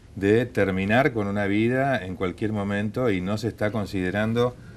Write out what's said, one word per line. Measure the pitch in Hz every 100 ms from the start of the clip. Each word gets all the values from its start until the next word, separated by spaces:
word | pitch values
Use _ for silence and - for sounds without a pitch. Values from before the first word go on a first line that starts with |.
| - -
de | 98 113 120
terminar | - 98 92 98 113 147
con | 113 101
una | 104 98
vida | 104 113 131 139 123
en | 92 85
cualquier | 95 85 107
momento | 107 98 101 107 123 127
y | 95
no | 90 107
se | 110
está | - 104
considerando, | 110 92 98 92 101 110 117 123 - -